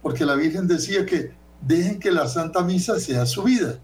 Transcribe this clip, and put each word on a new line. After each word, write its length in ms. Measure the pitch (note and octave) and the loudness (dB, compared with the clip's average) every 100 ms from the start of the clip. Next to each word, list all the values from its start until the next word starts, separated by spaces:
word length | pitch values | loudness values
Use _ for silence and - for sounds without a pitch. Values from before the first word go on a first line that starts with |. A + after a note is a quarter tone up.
porque 240 | D#3 B2+ | -4 -2
la 100 | C#3+ | 0
Virgen 320 | C#3 D#3+ E3+ F3+ | 2 0 0 0
decía 380 | E3+ - G3 | 0 0 -2
que 280 | F#3 F3 - - - - | 0 -2 -4 -12 -20 -10
dejen 400 | C3 E3 F3+ G#3 | 0 2 2 -2
que 100 | G3+ | 0
la 160 | F3 C3 | 0 0
Santa 360 | E3 D#3+ F3+ | -2 -2 0
Misa 360 | F3 F#3 F3+ F#3+ | 0 0 0 -2
sea 280 | - B2+ B2 | -2 -2 0
su 160 | - | 0
vida. 360 | G3+ B3 D#3+ - | 2 2 0 -4